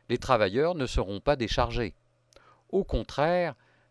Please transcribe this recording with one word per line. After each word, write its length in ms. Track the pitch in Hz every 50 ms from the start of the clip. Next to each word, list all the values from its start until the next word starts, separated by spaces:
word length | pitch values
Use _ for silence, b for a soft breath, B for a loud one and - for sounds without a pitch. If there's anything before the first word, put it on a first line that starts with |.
| b b
les 80 | 117
travailleurs 580 | 123 - - 131 117 214 190 95 123 151 170 180
ne 100 | 165 131
seront 340 | 117 - - 113 92 101 98
pas 160 | - - 147
déchargés. 580 | 139 117 104 - - 123 117 117 120 120 98 - _ _ _ _ _ _ _ b b b b b b b b
Au 140 | - 190 196
contraire, 720 | - - 123 107 - - - 143 165 175 180 175 160 127 b b b b b b b